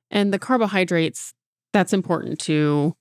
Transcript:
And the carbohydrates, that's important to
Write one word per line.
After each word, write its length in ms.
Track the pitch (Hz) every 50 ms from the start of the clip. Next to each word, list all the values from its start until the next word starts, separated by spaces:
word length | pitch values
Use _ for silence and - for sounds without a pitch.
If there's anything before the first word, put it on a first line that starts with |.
| _ _
And 200 | - 208 202 202
the 80 | 196 196
carbohydrates, 920 | - - 262 240 226 196 202 190 185 170 175 165 160 151 - - - - - _ _ _ _ _ _ _
that's 220 | - 208 180 - 208
important 440 | 196 180 - 175 - - - 156 -
to 540 | - - 156 151 151 147 147 147 143 160 - -